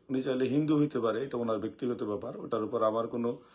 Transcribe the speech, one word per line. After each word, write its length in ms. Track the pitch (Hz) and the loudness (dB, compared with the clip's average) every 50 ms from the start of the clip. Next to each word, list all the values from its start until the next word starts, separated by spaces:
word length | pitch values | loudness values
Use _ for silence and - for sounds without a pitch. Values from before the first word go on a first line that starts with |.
| _ - | _ -4
উনি 120 | 131 131 | -2 -2
চাইলে 240 | 127 135 131 127 131 | 0 0 0 2 2
হিন্দু 340 | 120 131 147 156 151 156 147 | 2 2 2 4 4 4 4
হইতে 200 | 147 147 - 123 | 4 4 2 0
পারে, 240 | 113 113 104 110 - | 0 0 0 0 -2
এটা 140 | 135 - 120 | -4 -4 -4
ওনার 200 | 117 117 110 104 | -2 0 0 -2
ব্যক্তিগত 460 | 101 110 - - 131 123 120 117 120 | -2 -4 -6 -4 -4 -4 -2 -2 -2
ব্যাপার, 340 | 107 104 101 - 120 - - | -2 -2 -4 -4 -8 -8 -10
ওটার 260 | - 143 120 113 107 | -6 -4 -2 -2 -2
উপর 200 | 104 120 113 110 | 0 0 2 2
আমার 240 | 110 110 113 113 113 | 2 2 2 -2 -2
কোনো 300 | 123 120 117 120 120 120 - - - | -2 -2 -2 -2 -2 -4 -10 -18 -20